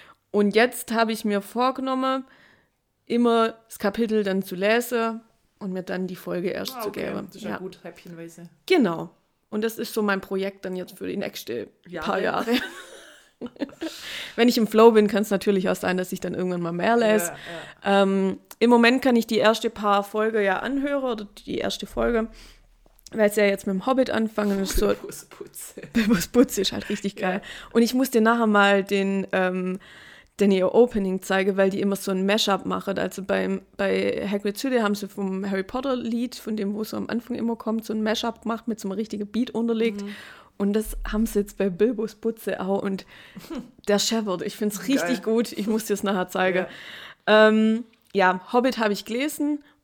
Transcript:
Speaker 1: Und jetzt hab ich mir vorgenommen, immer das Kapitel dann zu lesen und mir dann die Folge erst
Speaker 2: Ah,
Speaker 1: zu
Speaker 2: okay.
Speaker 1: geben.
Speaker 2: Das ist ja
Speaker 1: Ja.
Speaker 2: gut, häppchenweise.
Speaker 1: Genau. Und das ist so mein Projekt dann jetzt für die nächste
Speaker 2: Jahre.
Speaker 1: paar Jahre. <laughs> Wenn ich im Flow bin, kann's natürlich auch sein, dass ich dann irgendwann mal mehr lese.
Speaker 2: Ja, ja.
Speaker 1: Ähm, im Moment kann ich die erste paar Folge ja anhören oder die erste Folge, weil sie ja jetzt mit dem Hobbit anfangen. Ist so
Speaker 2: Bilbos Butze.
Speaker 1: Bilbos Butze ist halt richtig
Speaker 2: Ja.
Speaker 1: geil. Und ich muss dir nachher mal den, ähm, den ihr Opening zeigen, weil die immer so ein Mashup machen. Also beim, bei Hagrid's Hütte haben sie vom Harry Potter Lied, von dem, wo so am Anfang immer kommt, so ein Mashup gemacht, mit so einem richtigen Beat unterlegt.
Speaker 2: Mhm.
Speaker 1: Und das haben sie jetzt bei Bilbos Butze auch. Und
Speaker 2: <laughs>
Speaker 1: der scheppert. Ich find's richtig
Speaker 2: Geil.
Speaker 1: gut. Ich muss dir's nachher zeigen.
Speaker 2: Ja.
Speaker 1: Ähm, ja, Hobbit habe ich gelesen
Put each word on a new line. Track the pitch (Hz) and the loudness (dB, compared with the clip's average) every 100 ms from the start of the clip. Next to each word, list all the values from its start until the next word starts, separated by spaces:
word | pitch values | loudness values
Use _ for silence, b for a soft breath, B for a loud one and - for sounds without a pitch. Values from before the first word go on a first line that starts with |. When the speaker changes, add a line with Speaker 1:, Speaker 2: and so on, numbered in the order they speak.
| B B _ | B B _
Speaker 1:
Und | 208 208 208 | 0 2 4
jetzt | 247 247 - | 2 0 -4
hab | 226 220 | 0 0
ich | 220 214 | 0 -2
mir | 202 | -2
vorgenommen, | 196 226 254 262 262 262 262 262 262 b b b b _ _ _ - | -2 -2 -2 -2 -4 -2 0 -2 -6 b b b b _ _ _ -4
immer | 233 240 233 226 226 _ | 2 4 4 2 -2 _
das | - | -4
Kapitel | 202 202 233 214 | -2 0 0 0
dann | 196 190 | 0 -2
zu | 190 | -2
lesen | 180 196 226 240 240 226 226 - _ _ _ | -2 2 2 0 -2 -2 -4 -12 _ _ _
und | 202 | -8
mir | 185 | -8
dann | 185 185 185 | -6 -4 -4
die | 180 | -6
Folge | - 175 175 | -6 -4 -4
erst | - 202 254 | -4 -6 -8
Speaker 2:
Ah, | |
Speaker 1:
zu | 220 | -8
Speaker 2:
okay. | - - | -6 -6
Speaker 1:
geben. | - 202 | -6 -10
Speaker 2:
Das | - | -12
ist | |
ja | 214 | -10
Speaker 1:
Ja. | 196 | -8
Speaker 2:
gut, | 185 - | -10 -14
häppchenweise. | 180 - - 165 165 165 170 _ - | -18 -18 -18 -16 -18 -18 -20 _ 2
Speaker 1:
Genau. | 370 214 165 165 - _ _ _ | 4 4 0 -8 -14 _ _ _
Und | 214 | -4
das | 220 220 | -4 -4
ist | 233 | -6
so | - | -2
mein | 208 196 | 0 0
Projekt | - 196 196 196 190 | -2 -4 -4 -8 -8
dann | 185 | -8
jetzt | 180 - | -10 -10
für | 190 | -6
die | 185 | -4
nächste | 202 - - - 101 _ - | -6 -8 -8 -8 -8 _ -16
Speaker 2:
Jahre. | 170 156 | -8 -4
Speaker 1:
paar | 190 | -2
Jahre. | - - - | 0 -2 0
<laughs> | 247 - - - - - - _ _ 240 - 277 - 320 B B B B - | -2 -2 -10 -18 -20 -20 -20 _ _ -16 -10 -10 -8 -12 B B B B 2
Wenn | 233 | 4
ich | 240 | 4
im | 214 | 4
Flow | 220 226 | 8 8
bin, | 220 208 | 10 6
kann's | 208 208 | 2 0
natürlich | 196 208 196 185 | 0 2 2 0
auch | 180 | 0
sein, | 185 185 | 0 -2
dass | 185 | -4
ich | 190 | -6
dann | 180 | -6
irgendwann | - 185 180 | -4 -4 -4
mal | 170 | -4
mehr | 175 185 233 | -2 2 4
lese. | 220 214 175 | 4 2 2
Speaker 2:
Ja, | 143 B 165 147 B - | -4 B -14 -14 B 2
ja. | 196 | 4
Speaker 1:
Ähm, | 196 190 190 190 - - | 4 4 0 -2 -10 0
im | 233 | 4
Moment | 240 233 254 | 6 6 4
kann | 262 240 | 4 2
ich | 226 | 2
die | 220 | 2
erste | 214 220 226 | 4 2 -2
paar | 220 208 202 | -2 0 2
Folge | 202 214 220 220 | 0 -2 0 0
ja | 196 185 | 0 0
anhören | - 277 277 285 | -2 -4 -2 -2
oder | 262 226 202 - - | -2 -6 -8 -14 -8
die | - | -6
erste | - - 202 | -4 -6 -8
Folge, | - 233 233 233 B B B B _ _ _ - | -2 0 0 -2 B B B B _ _ _ -10
weil | - 208 | 0 2
sie | 208 | 4
ja | 202 | 2
jetzt | 196 - | 2 -2
mit | 190 | -2
dem | 220 | 0
Hobbit | 262 254 | 2 2
anfangen. | 226 220 220 208 196 | 0 -2 -2 0 0
Ist | 196 - | 0 0
so | 208 | 2
Speaker 2:
Bilbos | 202 - - - | 0 -4 -16 -18
Butze. | - - - - - - | -18 -18 -16 -18 -18 -4
Speaker 1:
Bilbos | 233 208 214 - | 0 2 2 4
Butze | 240 254 - | 4 4 2
ist | 190 | -2
halt | 208 - | -4 -4
richtig | 208 202 - | -4 -6 -4
Speaker 2:
Ja. | 190 | -4
Speaker 1:
geil. | 190 B B B | -4 B B B
Und | 233 | 2
ich | 233 | 2
muss | 254 262 | 2 2
dir | 240 | 4
nachher | 220 233 226 | 4 4 4
mal | 208 202 202 | 4 6 4
den, | 196 196 196 196 190 | 2 0 0 -2 -2
ähm, | 190 185 185 185 185 B B B B B - | 0 0 -2 -4 -6 B B B B B 0
den | 202 | 4
ihr | 190 185 | 4 4
Opening | - 240 214 196 190 | 6 4 4 -2 -2
zeigen, | - 190 190 190 | -2 0 2 2
weil | 196 | 2
die | 196 | 2
immer | 202 196 | 0 -2
so | - | -2
ein | 190 190 | -2 2
Mashup | 214 - 190 185 | 2 2 0 -2
machen. | 185 185 196 | -4 -4 -4
Also | 185 196 | -4 -6
beim, | 185 190 190 190 - - | -4 -2 0 -4 -6 -4
bei | 196 190 196 - 196 | 0 0 0 -2 -2
Hagrid's | 202 208 202 | -4 -4 -4
Hütte | 277 247 | -2 0
haben | 208 208 | 0 -2
sie | 196 | -6
vom | - 196 190 202 | -6 -6 -4 -4
Harry | 196 | -4
Potter | 190 247 262 254 | -4 -4 -2 -4
Lied, | 233 233 240 - | -2 -4 -4 -8
von | - 214 | -8 -4
dem, | 202 208 | -4 -4
wo | |
so | 214 214 | -6 -6
am | 202 | -4
Anfang | 226 - 240 | -4 -4 -4
immer | 226 233 | -4 -4
kommt, | - 220 220 | -4 -4 -4
so | |
ein | 220 | -4
Mashup | 220 233 233 226 | -2 -2 -4 -6
gemacht, | - 226 233 | -6 -6 -6
mit | 214 | -6
so | 196 | -6
einem | 190 | -6
richtigen | 220 208 208 | -6 -6 -6
Beat | 220 247 | -4 -4
unterlegt. | 226 233 226 233 202 | -2 -2 0 -2 -2
Speaker 2:
Mhm. | 202 208 B B B - | -8 -12 B B B -4
Speaker 1:
Und | 202 | 0
das | 208 214 - - | 0 -2 -6 -4
haben | 214 226 | -2 0
sie | 202 | 0
jetzt | 202 - | -2 -2
bei | 196 | -2
Bilbos | 170 214 220 220 - | 2 0 0 -6 -6
Butze | 226 226 - 190 | -6 -4 -6 -4
auch. | 190 196 | -2 -2
Und | 202 190 B B B B | -2 -6 B B B B
Speaker 2:
<laughs> | B 302 - _ - | B -12 -12 _ 0
Speaker 1:
der | 202 | 2
scheppert. | 202 226 214 180 | 2 -2 -2 -4
Ich | - - | -6 -4
find's | 208 202 180 | -4 -4 0
richtig | 277 170 240 | 0 0 -2
Speaker 2:
Geil. | 214 226 | 0 0
Speaker 1:
gut. | 233 | 0
Ich | - 208 | -4 -2
muss | 220 214 | -2 -2
dir's | 202 | -2
nachher | 196 196 180 | 0 -2 -2
zeigen. | 190 185 180 180 B B B B B - | 0 0 0 -2 B B B B B 4
Speaker 2:
Ja. | 214 214 | 8 8
Speaker 1:
Ähm, | 220 220 220 240 _ _ | 8 4 2 -4 _ _
ja, | 196 185 190 - | 2 4 2 0
Hobbit | 247 240 208 | 2 2 2
habe | 220 | 0
ich | 196 - | -2 -4
gelesen | 233 285 - 294 294 b b | -4 -4 -2 -2 -4 b b